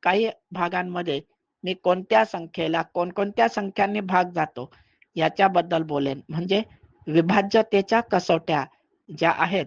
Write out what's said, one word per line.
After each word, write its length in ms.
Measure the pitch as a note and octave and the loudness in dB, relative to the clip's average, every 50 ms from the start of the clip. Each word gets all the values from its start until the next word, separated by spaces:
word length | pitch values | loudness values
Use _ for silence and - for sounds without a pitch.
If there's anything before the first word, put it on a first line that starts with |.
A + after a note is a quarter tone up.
| - | 2
काही 260 | F3+ F#3 G3+ A3+ A3 - _ _ _ | 2 2 2 0 -2 -4 _ _ _
भागांमध्ये 680 | F3 F3+ F3 F3 F3+ F3+ F3+ F3+ F3 F3 F3 E3+ C#3+ C#3 D3+ _ _ _ _ _ _ _ - | -6 -4 -4 -2 -2 -4 -4 -4 -6 -6 -4 -2 -4 -4 -6 _ _ _ _ _ _ _ -6
मी 100 | F3+ F#3 | -6 -6
कोणत्या 520 | F#3 _ F3+ F3+ F#3 F#3 _ A3 A3 A3 | -2 _ 0 0 0 0 _ 4 4 4
संख्येला 560 | G#3+ - F3+ E3 E3 - - E3 D#3+ D#3+ E3 | 2 -2 -10 -10 -10 -6 -4 -2 0 0 -2
कोणकोणत्या 680 | D#3+ _ _ F3+ F3 F3+ F3 - G3+ G3+ G#3 - A3+ A#3 | -2 _ _ -4 -4 -2 -2 -4 -4 -2 2 2 2 2
संख्यांनी 500 | A3+ G#3+ G3+ G3 F#3+ - G3+ G3 G3+ G#3 | 2 -2 -6 -4 -2 -2 -2 0 -2 -4
भाग 240 | G3+ F#3 G3 F#3 F#3 | -4 0 2 2 0
जातो 480 | F3 F3 E3+ D#3 D3+ _ - B2 - _ _ _ _ _ _ _ _ _ | 0 -2 -4 -4 -4 _ -12 -12 -12 _ _ _ _ _ _ _ _ _
याच्याबद्दल 680 | - D#3+ D#3+ D3+ - G3 F#3+ F#3 F3+ E3+ F3 F3 D#3+ D#3+ | -2 -2 -2 2 2 2 4 4 2 0 0 -2 -4 -2
बोलेन. 380 | D#3 D3 C#3+ C#3+ C#3 C3+ - - - | -2 -2 -2 -2 -2 -4 -6 -10 -8
म्हणजे 340 | D#3+ D#3+ F3 F3+ F#3+ G#3 A3+ - - _ _ _ _ _ _ | -8 -6 -2 0 -2 -2 -2 -4 -12 _ _ _ _ _ _
विभाज्यतेच्या 920 | - D3+ E3 E3 E3+ G3 G#3+ G3 G3+ - A3 G#3+ - - G3 G3 - A3+ A3+ | 2 2 2 4 4 2 2 2 2 2 2 2 4 0 0 2 2 0 0
कसोट्या 640 | A#3 - - F#3 E3+ - F3 D#3+ - - E3 D3 C3 - _ _ _ _ _ _ _ - D#3 | 0 0 -2 -2 2 2 0 0 2 -2 -2 -2 -2 -6 _ _ _ _ _ _ _ -18 -6
ज्या 160 | D3+ E3 E3 - | 0 0 0 2
आहेत 280 | - E3 E3+ F#3+ F#3+ D3 | 2 0 0 0 -4 -4